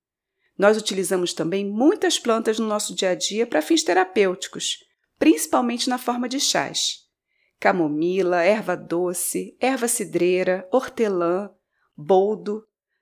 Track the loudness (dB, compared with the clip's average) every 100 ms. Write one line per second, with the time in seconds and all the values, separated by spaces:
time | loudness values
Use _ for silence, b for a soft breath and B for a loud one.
0 | _ _ _ _ _ 0 4 4 0 -4
1 | -2 -2 -2 -2 -4 -2 -4 2 2 4
2 | 0 0 0 0 0 -2 -2 -4 -4 -2
3 | -2 0 -2 -2 -2 -2 2 2 2 2
4 | 2 2 2 0 -8 -8 -8 -8 _ _
5 | _ _ 4 4 2 0 0 -2 -2 -2
6 | -2 -4 -4 -2 0 0 -2 -2 -4 -6
7 | _ _ _ _ _ _ 2 2 0 0
8 | -2 0 0 2 2 2 0 -6 -4 -2
9 | -2 -4 -6 -6 -8 -4 -2 0 -2 -2
10 | -4 0 2 2 0 -2 -2 -2 -2 -2
11 | -2 0 0 -2 -6 -14 _ _ _ -10
12 | 2 4 4 0 -4 -8 -10 _ _ _